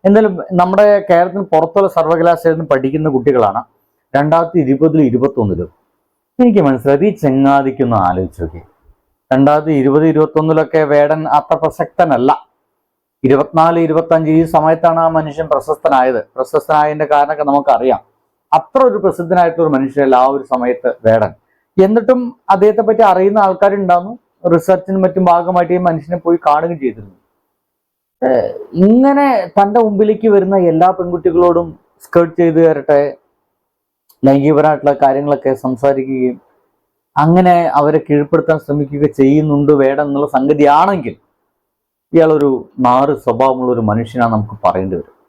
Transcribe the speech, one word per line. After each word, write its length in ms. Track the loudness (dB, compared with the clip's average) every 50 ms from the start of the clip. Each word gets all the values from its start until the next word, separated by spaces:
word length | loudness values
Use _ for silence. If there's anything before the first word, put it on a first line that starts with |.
| 2
എന്തായാലും 280 | 4 4 4 2 2 -2 -6 -10 -4 0 0
നമ്മുടെ 260 | 0 0 2 2 4 4 2 2 2 0
കേരളത്തിന് 340 | 2 2 2 0 -4 -8 -4 -2
പുറത്തുള്ള 380 | 0 0 0 0 0 -2 -2 0 0
സർവകലാശാലയിൽ 600 | -2 0 0 0 2 2 0 0 2 0 -2 -2
നിന്ന് 120 | -2 -2 -2
പഠിക്കുന്ന 400 | -2 0 0 -2 -4 -2 -2 -2 -2
കുട്ടികളാണ്. 460 | 0 0 0 2 2 0 0 -2 -4 -10 _ _ _ _ _ _ _ _ _ -2
രണ്ടായിരത്തി 420 | -2 0 2 0 0 0 0 -2 -2 0
ഇരുപതിലും 400 | 0 0 0 0 2 2 2 0 0
ഇരുപത്തൊന്നിലും. 600 | 0 0 -2 -2 -2 -2 -4 -2 -4 -6 -8 -12 _ _ _ _ _ _ _ _ _ _ _ _ _ 0
എനിക്ക് 220 | 2 2 4 2 2
മനസ്സിലായത് 360 | 2 0 0 0 0 0 2 2 -2
ഈ 20 | -2 -2 -2
ചെങ്ങാതിക്കൊന്ന് 760 | 0 0 2 2 2 2 2 0 -2 -4 -2 -2 -2 0 0 0
ആലോചിച്ച് 360 | 0 -2 -4 -6 -8 -8 -10 -10
നോക്കി, 180 | -10 -10 -16 -20 _ _ _ _ _ _ _ _ _ _ _ _ _ 0
രണ്ടായിരത്തി 420 | 2 2 2 2 0 0 0 -2 0
ഇരുപത് 240 | 0 2 2 2 2 2 2
ഇരുപത്തൊന്നിലൊക്കെ 720 | 2 0 0 0 -2 0 0 0 0 0 0 0 -2 0 2 2
വേടൻ 280 | 2 2 2 0 -4 -2 0 0 0
അത്ര 160 | 0 0 -4 -2 -2
പ്രസക്തനല്ല. 680 | -6 -4 -6 -10 -8 _ -2 0 0 0 0 2 0 0 -2 -4 _ _ _ _ _ _ _ _ _ _ _ _ _ _ _ 0
ഇരുപത്തിനാല് 520 | 0 0 0 0 -2 0 0 2 2 2 0 0
ഇരുപത്തഞ്ച് 440 | 0 0 -2 0 0 0 0 2 2 2 2
ഈ 20 | 0 2 0
സമയത്താണ് 440 | 0 2 2 0 2 0 0 0 2 0
ആ 40 | 0 0
മനുഷ്യൻ 300 | -2 -4 -4 -8 -8 -8 -6 -6
പ്രശസ്തനായത്. 680 | -8 -4 -6 -8 -4 -2 0 2 2 2 0 -2 -4 -8 _ _
പ്രശസ്തനായതിന്റെ 720 | -10 -8 -4 -4 -6 -2 0 0 0 0 -2 -2 -4 -4 0 0
കാരണമൊക്കെ 340 | 0 0 0 -2 -4 -2 0
നമുക്കറിയാം. 500 | 0 0 2 0 0 0 0 -2 -2 -2 _ _ _ _ _ _ _ _ _ _ -2 -2
അത്ര 200 | -2 _ _ 0 0 0
ഒരു 80 | 0 0 -2
പ്രസിദ്ധനായിട്ടുള്ള 640 | -2 -4 -4 -4 -2 0 2 2 0 0 -2 -2
ഒരു 80 | 0 0
മനുഷ്യനല്ല 380 | -2 -2 -4 -2 -2 0 2 2 2 2
ആ 80 | 2 0
ഒരു 60 | -4 -6 _ -6
സമയത്ത് 360 | -4 -2 -4 -4 -2 -4 -6 -6 _ 0
വേടൻ. 240 | 0 2 2 0 -4 -6 _ _ _ _ _ _ _ _
എന്നിട്ടും 440 | 0 2 2 2 0 2 0 0 0 -2 -8 -12 _ _ -2 0
അദ്ദേഹത്തെ 280 | 2 2 2 2 0 0 0
പറ്റി 160 | 2 2 4 4 4
അറിയുന്ന 320 | 2 2 0 2 2 0
ആൾക്കാരുണ്ടാകുന്നു, 680 | 0 0 0 0 0 0 0 0 0 0 0 0 -6 -16 -18 _ _ _ _ -2 0 0
റിസർച്ചിനും 460 | 0 2 0 -2 -2 0 -4 -2 -2 -2
മറ്റും 180 | -2 0 0 2 2 2
ഭാഗമായിട്ട് 400 | 2 0 0 -2 -2 0 0 -2 -2
ഈ 40 | 0 -2
മനുഷ്യനെ 300 | -2 -4 -6 -8 -10 -6 _
പോയി 140 | -2 -2 0 0
കാണുകയും 320 | 0 0 0 -2 -4 -6 -6
ചെയ്തിരുന്നു. 360 | -6 -8 -8 -8 -20 -20 _ _ _ _ _ _ _ _ _ _ _ _ _ _ _ _ _ _ _ _ _ _ -2
ഏ, 20 | 0 0 0 0 -2 -4 -10 -16 -10 0 2 4
ഇങ്ങനെ 420 | 4 4 4 4 2 2 2 0 0 0 -2 -4 -2 _
തന്റെ 220 | 0 0 2 2 0 0
മുമ്പിലേക്ക് 460 | 0 0 0 0 0 0 0 2 2 2
വരുന്ന 220 | 2 2 2 0 0 2 2
എല്ലാ 160 | 2 2 2 2 0
പെൺകുട്ടികളോടും 720 | -2 -6 -6 -6 -2 -2 0 0 2 2 2 2 0 -2 -6 -12 _ _ _ _ _ -20
സ്കേർട്ട് 280 | -2 0 0 0 0 -2 -2
ചെയ്ത് 180 | -2 0 2 2 2
തരട്ടെ, 320 | 2 2 0 -2 0 0 2 0 -2 -6 _ _ _ _ _ _ _ _ _ _ _ _ _ _ _ _ _ _ _ _ _ 2
ലൈംഗികപരമായിട്ടുള്ള 680 | 2 2 4 2 2 2 2 2 2 0 0 0 -2 0 2 0
കാര്യങ്ങളൊക്കെ 480 | 0 0 0 -2 -2 -4 -2 -2 -4 -4 -4
സംസാരിക്കുകയും 720 | -6 -8 -6 -2 -2 -2 -2 -2 -4 -6 -4 -4 -4 -4 -4 -8 _ _ _ _ _ _ _ _ _ _ _ _ _ _ _ 0 2
അങ്ങനെ 300 | 2 2 4 4 4 2 2 0 0 0 0
അവരെ 200 | 0 0 0 -2 -2
കീഴ്പ്പെടുത്താൻ 500 | 0 -2 -2 0 0 -2 -2 0 -2 -4 -4 -2
ശ്രമിക്കുകയൊക്കെ 440 | -6 -4 -4 -4 -6 -4 -4 -4 -4 0 0
ചെയ്യുന്നുണ്ട് 520 | 2 2 2 2 0 0 0 0 2 2 2 2
വേടൻ 220 | 2 0 0 -2 -4
എന്നുള്ള 200 | -4 -2 -4 -4 -2 -2
സംഗതിയാണെങ്കിൽ 840 | -2 0 0 0 2 4 4 4 4 2 0 -2 -4 -6 -10 -12 _ _ _ _ _ _ _ _ _ _ _ _ _ _ _ _ _ _ _ 0
ഇയാളൊരു 340 | 2 2 2 2 2 0 0 -2 -4 -8 _ _ -2 0
നാറ് 280 | 2 2 2 0 -2 -4 -4 -4
സ്വഭാവമുള്ള 460 | -6 -2 0 0 0 0 -2 -2 -4 -2
ഒരു 100 | -2 -2 -2
മനുഷ്യനാണ് 420 | -2 -4 -4 -6 -4 -2 -2 0 0
നമുക്ക് 220 | -4 -4 -6 -12 -4 -4
പറയേണ്ടി 320 | -2 -2 -2 -6 -6 -8 -8
വരും. 160 | -10 -14 _ _ _